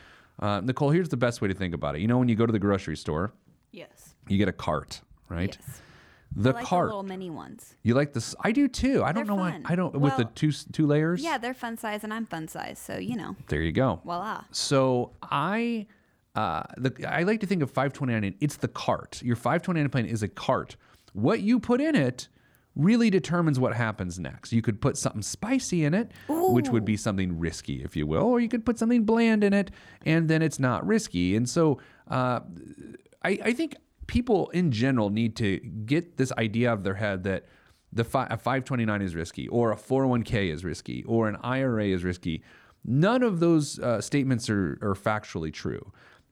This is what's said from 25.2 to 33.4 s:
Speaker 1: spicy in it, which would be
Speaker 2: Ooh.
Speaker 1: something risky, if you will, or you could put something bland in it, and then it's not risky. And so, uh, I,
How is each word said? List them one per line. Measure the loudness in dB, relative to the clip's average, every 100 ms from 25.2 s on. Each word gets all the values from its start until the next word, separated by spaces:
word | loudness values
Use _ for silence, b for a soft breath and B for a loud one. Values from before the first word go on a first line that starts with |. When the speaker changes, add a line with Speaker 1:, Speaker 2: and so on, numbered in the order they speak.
Speaker 1:
spicy | -8 -6 -2 -2 0 0
in | 2
it, | 0 -2 B -4
which | 0 4 4 4
would | 2 2
be |
Speaker 2:
Ooh. | 0
Speaker 1:
something | 0 0 -2 -2
risky, | -4 -4 -8 -8
if | -6 -4
you | 0
will, | 2
or | 2 2
you | 0
could | 0
put | -2 0
something | 2 2
bland | 4 4 4 4
in | 4
it, | 2 0 B B B 2
and | 2 4
then | 4
it's | 2 2
not | 0 2 2
risky. | 0 0 0 2 2
And | 2
so, | 4 4 2 B B -6
uh, | -2 0 -2 -6 -16 -16 -18 -18 -18 _ _
I, | -2 0